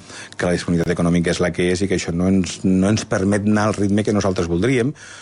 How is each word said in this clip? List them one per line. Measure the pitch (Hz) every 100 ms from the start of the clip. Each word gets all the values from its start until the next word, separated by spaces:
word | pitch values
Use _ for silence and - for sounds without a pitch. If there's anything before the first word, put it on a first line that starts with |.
| - - - -
que | 90
la | 85
disponibilitat | - 85 85 87
econòmica | 85 87 85
és | 82
la | 87
que | 85 90
és | 90
i | 95
que | 90
això | - 85
no | 92
ens, | 95 90 -
no | 95 92 98
ens | 107 -
permet | 107 98 101 104
anar | 107 107
al | 98
ritme | 101 104 104
que |
nosaltres | 104 98 92 85
voldríem, | 85 123 131 127 - - -